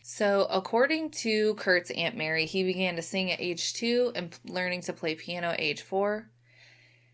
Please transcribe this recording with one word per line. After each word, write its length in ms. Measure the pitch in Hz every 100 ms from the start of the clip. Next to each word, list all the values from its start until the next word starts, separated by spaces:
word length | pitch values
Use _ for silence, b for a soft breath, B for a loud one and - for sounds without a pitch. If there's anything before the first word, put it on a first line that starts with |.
So 460 | - - 208 202 190
according 600 | 190 185 233 277 320 311
to 420 | - 226 214 214 208
Kurt's 360 | - 180 175
Aunt 240 | - 165 -
Mary, 300 | 156 160 160
he 180 | 190
began 320 | 185 185 185 170
to 60 |
sing 280 | 165 196 185
at 120 | 170
age 320 | 180 170 -
two 400 | - 233 240 247 -
and 160 | 175
p-, 60 | - -
learning 300 | 175 180 180
to 120 | 175
play 220 | 175 170 156
piano 340 | - 175 170
at 100 | 165
age 220 | 156 147
four. 480 | - 190 202 214 226 _ b b b b b b b